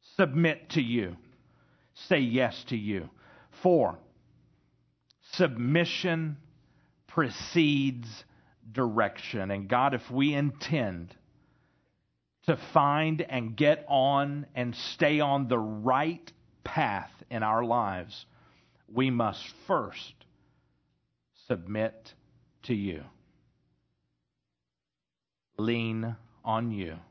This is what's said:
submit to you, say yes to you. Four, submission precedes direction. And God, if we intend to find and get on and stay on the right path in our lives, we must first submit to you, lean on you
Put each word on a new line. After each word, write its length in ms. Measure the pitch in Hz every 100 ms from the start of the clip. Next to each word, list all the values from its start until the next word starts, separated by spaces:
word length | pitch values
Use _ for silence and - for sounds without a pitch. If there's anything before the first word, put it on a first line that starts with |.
| _ -
submit 540 | 175 139 165 147 -
to 120 | 160
you, 340 | 120 120 95 85 - _ _ _ _ _ _ - -
say 120 | 170
yes 420 | 123 123 120 - -
to 80 | 117
you. 340 | 104 98 82 - - - - -
Four, 360 | 185 170 104 80 - _ _ _ _ _ _ _ _ _ _ _ -
submission 1040 | - 170 117 120 160 170 - 180 165 160 147 - _ _ _ _ _ _
precedes 1000 | - 139 - - 175 151 143 139 123 113 107 - - _ _ 113
direction. 760 | 110 123 107 101 - - 113 95
And 180 | 98 98
God, 260 | 123 135
if 160 | 123 -
we 220 | 127 143
intend 840 | 143 143 143 - 156 110 90 85 - _ _ _ _ _ _ _ _ _ _ _ _
to 120 | - 160 -
find 480 | 160 143 147 160 160
and 360 | 160 131 113 110
get 280 | 147 151 -
on 580 | 139 135 139 143 143 143
and 220 | 131 123 113
stay 420 | - - 151 151
on 300 | 147 139 131
the 100 | 120
right 760 | 107 107 113 131 156 170 - _ _ _
path 480 | - - 131 98 - - -
in 120 | 120
our 220 | 107 113
lives, 600 | 120 120 107 92 90 - - _ _ _ _ _ _
we 240 | 110 131
must 340 | 120 110 98 - - -
first 480 | 180 101 - - - _ _ _ _ _ _ _ _ _ _ _ _ _
submit 680 | 107 87 107 110 - - - _ _ _ _
to 100 | -
you, 280 | 113 101 80 73 - _ _ _ _ _ _ _ _ _ _ _ _ _ _ _ _ _ _ _ _ _ _ _ -
lean 560 | 110 117 113 110 113 113 - _
on 260 | 117 110 117
you 260 | 107 90 80 -